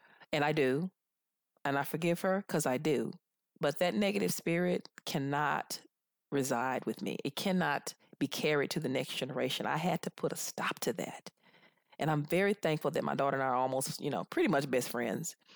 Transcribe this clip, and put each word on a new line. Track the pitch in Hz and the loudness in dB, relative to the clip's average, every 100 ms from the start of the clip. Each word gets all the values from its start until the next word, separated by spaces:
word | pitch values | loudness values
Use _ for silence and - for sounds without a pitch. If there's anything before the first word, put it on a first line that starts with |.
| - - - | -20 -18 -4
and | 151 | 0
I | 147 | 2
do. | 151 131 139 185 _ _ _ _ _ _ _ | 4 4 2 -2 _ _ _ _ _ _ _
And | 143 139 | -2 0
I | |
forgive | 147 156 170 170 | 0 0 0 2
her | 190 190 - | 2 0 0
'cause | 160 147 | 0 0
I | 127 | 0
do. | 156 123 113 - _ _ _ - | 2 2 0 -6 _ _ _ -4
But | 143 147 | -2 2
that | 180 | 2
negative | 214 202 202 180 | 2 2 2 0
spirit | - 165 170 180 180 - - - | -2 0 0 2 0 -4 -14 -4
cannot | 156 139 143 143 151 - - - _ _ _ - | -2 0 0 0 -2 -4 -10 -14 _ _ _ -4
reside | 139 131 120 131 127 | 0 2 0 0 -2
with | 113 - | -4 -6
me. | - - | -6 -4
It | - - | -6 -2
cannot | 196 185 151 139 - - - - | 0 2 2 0 -4 -14 -12 -4
be | 135 | -4
carried | - 151 147 135 | 0 2 2 2
to | 165 | -2
the | 143 | -2
next | 131 135 | -2 -2
generation. | - 135 127 127 - 101 | -4 -4 -2 -2 -2 -2
I | 151 | 0
had | 170 170 | 0 0
to | - | -4
put | - 165 | -4 -4
a | 165 | -4
stop | - - - - | -6 -4 -4 -2
to | - | -4
that. | - - - - _ _ _ - _ _ - | -2 -4 -8 -16 _ _ _ -20 _ _ -4
And | 156 | 0
I'm | 151 | 0
very | 147 175 196 | 2 2 2
thankful | 214 160 151 147 | 2 2 2 0
that | 160 | 0
my | 143 | 0
daughter | 139 139 135 | 0 2 2
and | |
I | 131 | 2
are | |
almost, | 127 131 131 131 - | 2 2 0 -2 -4
you | 143 | -4
know, | 110 | -4
pretty | - - 294 | -2 0 4
much | 143 143 | 4 2
best | 123 - | 0 0
friends, | 117 117 95 160 - _ | -2 -2 -4 -6 -12 _